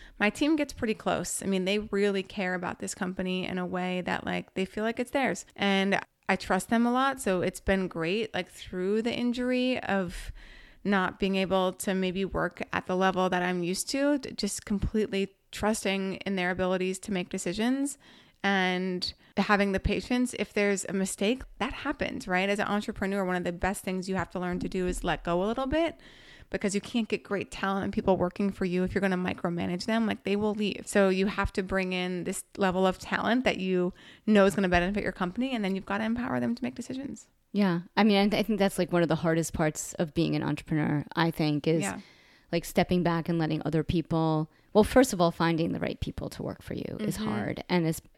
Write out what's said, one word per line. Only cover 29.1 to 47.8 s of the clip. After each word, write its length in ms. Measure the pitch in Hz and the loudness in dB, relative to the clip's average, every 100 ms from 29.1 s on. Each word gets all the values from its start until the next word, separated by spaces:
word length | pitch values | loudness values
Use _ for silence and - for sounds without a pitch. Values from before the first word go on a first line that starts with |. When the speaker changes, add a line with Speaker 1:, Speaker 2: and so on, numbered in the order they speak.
| 180 | 0
Speaker 1:
micromanage 680 | 180 196 180 175 185 175 | -2 -2 -4 -2 -2 -4
them. 220 | - 226 220 | 0 0 0
Like, 160 | 202 | -2
they 120 | - | -2
will 200 | 202 214 | 0 0
leave. 280 | 214 208 - | 0 -2 -4
So 240 | - 208 196 | 0 4 6
you 180 | 190 196 | 4 2
have 260 | - 196 | 0 -2
to 80 | - | -2
bring 300 | 190 190 185 | -2 0 0
in 300 | 185 180 180 | -2 -2 -2
this 200 | 170 190 - - | -4 -6 -6 0
level 280 | 190 180 190 | 2 4 2
of 100 | 180 | 2
talent 460 | - - 196 247 | -2 -2 2 2
that 120 | 247 190 | 2 0
you 360 | 185 180 180 - - - | 2 2 0 -4 -16 -6
know 200 | - 214 | 4 6
is 100 | 196 | 6
gonna 120 | 196 190 | 4 4
benefit 340 | 175 180 202 | 4 2 -2
your 80 | - | -2
company, 380 | - 180 208 262 | -2 -4 -2 -2
and 100 | 240 | -2
then 120 | 190 | -2
you've 100 | 190 | -2
gotta 180 | - 196 | -4 -4
empower 360 | 220 233 240 127 | -2 -2 -2 -2
them 160 | 240 | -2
to 80 | 233 | -2
make 100 | 247 | -6
decisions. 520 | 254 - 254 - - - _ _ | -6 -8 -8 -8 -12 -18 _ _
Speaker 2:
Yeah. 280 | 202 196 170 175 | 2 4 2 0
I 80 | - | 4
mean, 140 | 214 196 | 6 6
I, 100 | 202 | 4
th-, 120 | - | 2
I 40 | |
think 160 | 208 208 | 2 2
that's, 180 | 196 - | 2 2
like, 120 | 180 | 2
one 120 | 175 | 4
of 60 | 165 | 4
the 60 | |
hardest 380 | 151 165 165 156 | 2 2 2 0
parts 400 | - 156 - - | 0 0 -2 -6
of 180 | - 170 | -4 -2
being 220 | 170 156 | 0 0
an 80 | 151 | 0
entrepreneur, 600 | 147 147 - 156 147 147 - | -2 -4 -2 0 2 0 -2
I 160 | - 165 | 0 0
think, 360 | 160 151 147 156 | 2 0 2 2
is 160 | 160 | 2
Speaker 1:
Yeah. 160 | 196 196 - - - _ - | 0 -4 -12 -20 -20 _ -4
Speaker 2:
like, 140 | 170 | -4
stepping 380 | - - 180 180 | 0 0 2 2
back 260 | 175 165 160 | 2 2 0
and 80 | 170 | 0
letting 220 | 156 151 | 0 0
other 180 | - 160 | 0 0
people, 640 | 151 175 - 165 160 156 156 _ _ | 2 0 0 2 2 2 -2 _ _
well, 100 | 214 | 4
first 260 | 208 262 254 | 6 6 6
of 60 | 180 | 4
all, 100 | 170 | 2
finding 400 | - 165 165 165 | 2 2 2 0
the 60 | - | -2
right 200 | - - | -4 -4
people 300 | - - - | -8 -6 -8
to 140 | - | -8
work 180 | - - | -8 -8
for 120 | - | -10
you 240 | - - - | -8 -8 -6
is 160 | 214 196 | -6 -4
Speaker 1:
Mm-hmm. 100 | 214 | -4
Speaker 2:
hard, 340 | 214 208 - - | -4 -4 -6 -2
and 160 | 180 | 0